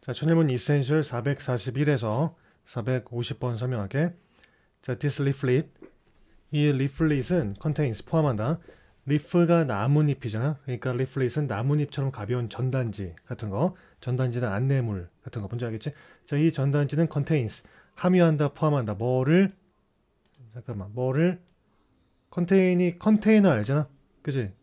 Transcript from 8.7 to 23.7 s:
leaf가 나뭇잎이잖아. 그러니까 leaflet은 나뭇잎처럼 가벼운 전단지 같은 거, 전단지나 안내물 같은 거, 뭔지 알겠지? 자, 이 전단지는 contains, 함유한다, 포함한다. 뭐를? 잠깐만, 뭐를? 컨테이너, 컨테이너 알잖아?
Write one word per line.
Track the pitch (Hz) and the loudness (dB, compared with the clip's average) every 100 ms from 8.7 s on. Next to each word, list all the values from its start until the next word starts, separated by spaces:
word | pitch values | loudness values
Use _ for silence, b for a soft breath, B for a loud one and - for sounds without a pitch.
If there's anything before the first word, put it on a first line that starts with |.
| B B B - | B B B -2
leaf가 | 147 143 175 170 170 | -2 2 2 4 4
나뭇잎이잖아. | 151 104 113 147 151 139 120 107 131 147 | 2 0 2 4 4 0 -4 -2 -2 -4
그러니까 | - 123 135 | -6 -6 -4
leaflet은 | 123 131 - 127 139 147 | -2 -2 0 -2 0 -2
나뭇잎처럼 | 101 123 147 147 - 135 | -2 0 0 0 -2 -4
가벼운 | 131 101 123 117 | -4 -4 -4 -4
전단지 | - 127 131 123 101 95 85 _ | -4 -2 -2 -4 -6 -10 -10 _
같은 | 120 107 | -10 -6
거, | 98 170 185 B B | -2 -2 -4 B B
전단지나 | - 123 131 120 123 | -6 -2 -2 -2 -2
안내물 | 98 131 135 117 98 85 _ | -2 0 0 -2 -6 -8 _
같은 | - - | -12 -10
거, | 101 | -8
뭔지 | 120 | -6
알겠지? | 120 110 151 - B B | -6 -6 -10 -12 B B
자, | _ 143 | _ 0
이 | 160 | 0
전단지는 | 156 139 139 143 147 165 | 0 0 0 0 0 -2
contains, | - 143 156 113 - - b b - | -2 0 0 -2 -8 -18 b b -4
함유한다, | 185 185 170 151 147 | 2 4 4 4 0
포함한다. | - 156 147 113 | 0 0 0 -2
뭐를? | 101 120 127 131 170 190 - _ _ _ _ _ _ _ _ 120 | -2 0 0 4 4 4 0 _ _ _ _ _ _ _ _ -18
잠깐만, | 113 117 107 98 | -16 -10 -10 -8
뭐를? | 107 127 131 170 185 _ _ _ _ _ _ _ _ _ | -4 -2 2 0 0 _ _ _ _ _ _ _ _ _
컨테이너, | - 175 196 185 180 180 175 | -4 2 4 4 4 2 0
컨테이너 | - 214 214 220 196 | 2 4 6 6 6
알잖아? | 123 107 | 4 2